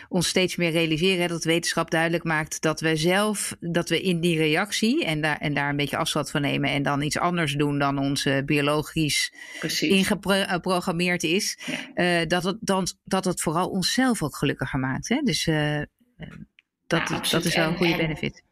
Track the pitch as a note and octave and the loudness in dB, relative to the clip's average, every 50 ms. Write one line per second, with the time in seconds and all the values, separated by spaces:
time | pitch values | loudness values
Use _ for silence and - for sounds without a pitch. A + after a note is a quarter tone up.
0 | - - - F3+ D#3+ - - F#3+ F#3 E3+ - - F3 E3 D#3 E3+ E3 D#3+ D#3+ D3+ | -10 -4 0 0 2 2 2 2 2 2 2 0 0 2 2 2 2 2 0 2
1 | F3 F#3+ F#3+ F3 F3 F3 E3+ D#3+ - D#3+ E3 E3+ E3+ - - E3+ E3 - - D#3+ | 2 2 2 2 0 0 -2 -2 0 0 0 2 2 0 0 -2 -2 0 2 0
2 | E3 E3 E3 E3 - E3 D#3 D3+ D#3 - - - - D#3 D3+ - D#3 D#3+ D#3+ D#3 | 2 2 0 -2 -2 -2 -2 -2 -2 -4 -6 -4 -2 -2 -2 0 0 0 0 2
3 | D#3 F3 F3+ G3 G#3 G#3+ G#3+ G3+ - - - - - E3+ E3 E3+ E3+ - E3+ D#3 | 2 2 4 4 2 0 0 -2 -4 -6 -8 -8 -6 -2 -2 -2 0 0 0 0
4 | - F#3+ F3 E3 E3 F3 E3 D#3 D#3+ D#3 D3+ E3+ G#3 G3+ - - A3 A3 C4 E4 | 2 0 0 2 2 2 2 2 2 2 2 2 0 -2 -2 0 2 2 2 2
5 | - - D#3 D3+ D3+ D#3 D3 - - D#3 C#3+ C#3+ C#3+ C#3+ C#3+ C#3+ C#3+ C#3+ - G2+ | 0 0 0 0 0 0 -2 -2 -2 -2 -2 0 0 0 0 0 -2 0 0 -2
6 | - - - D#3 C#3 - - D#3 C#3+ C3+ C3+ C#3+ C#3+ C3 C#3+ C#3+ C#3+ D3 C#3+ C#3 | -2 0 0 -2 -2 -2 -2 -2 0 0 0 0 0 0 0 0 0 0 0 0
7 | D3 D3+ - - - F3 F3+ F3 E3 C#3+ C#3 D3 D3 C#3+ C#3+ C#3+ C#3+ C#3 C#3 C#3 | 0 -2 -2 0 0 0 0 0 0 0 0 0 0 0 2 2 0 0 0 0
8 | C#3 C#3 C#3+ C3+ - D3 C3+ C#3 C3+ C#3 D3+ D3 C#3+ C#3+ D3+ D3+ C#3+ - - E3 | 0 -2 -2 0 0 0 0 0 0 0 0 2 2 2 0 0 -2 -2 -2 -2
9 | D#3+ C#3+ - - - - - - - - - - - D#3+ - - D3 D#3 G3 F#3+ | 0 0 0 0 -2 -4 -6 -10 -18 -16 -12 -8 -6 -4 -4 0 2 4 4 4
10 | F#3+ F#3+ G#3 F3 - F3+ G3 G3 G3 - G3 E3+ - F#3 F#3+ F3 F3+ F#3+ F3 E3+ | 4 2 0 0 0 0 2 2 2 0 -2 -2 0 0 0 0 0 -2 -2 0
11 | F3+ F3+ F3+ F3 - D#3 E3 G#3 G#3+ - - - - - B3+ - - - - - | 0 0 0 0 0 0 0 0 0 -2 -6 -6 -8 -8 -8 -8 -8 -8 -4 0
12 | F3 F3+ F3 E3+ E3 D#3 F3+ F3+ E3 F#3+ F#3 - - - G3 F#3+ F#3 - - _ | 0 2 2 2 2 2 0 0 0 -2 -4 -4 -2 0 0 0 0 -2 -4 _
13 | _ - - F#3+ - F#3 E3+ - - E3+ D3+ E3+ F#3 - - G3 E3 - - - | _ -2 -2 0 0 0 -2 -2 -2 -2 0 0 0 0 0 -2 -2 0 2 2
14 | C4 C4 A3+ - D#3 C#3+ - - - C#3 C3+ - C#3 - - C3+ C3 C3 C3 C3+ | 2 2 2 2 0 -4 -4 -2 0 0 0 -2 -4 -4 -4 -2 -2 -2 -4 -4
15 | C#3 - A3+ D4 D4+ A3+ D3+ - - - D#3 D3+ D3 D3+ D3 D3 D3 - _ _ | -2 -2 0 0 2 0 0 0 0 0 2 2 2 0 -2 -2 -4 -8 _ _
16 | _ _ _ - D#3+ - - - - - _ _ _ _ _ _ _ - E3+ D#3+ | _ _ _ -18 -18 -16 -16 -18 -18 -20 _ _ _ _ _ _ _ -2 -2 0
17 | - - D#3+ - - - - E3 F3 E3+ - F#3 E3 D#3+ E3+ E3 F3 E3+ E3 D3+ | 0 0 -4 -4 -2 0 0 0 2 2 2 2 2 2 2 2 2 2 2 2
18 | D#3+ D#3+ D3+ - - C#3+ - - - _ | 0 -2 -2 -2 -4 -6 -6 -8 -20 _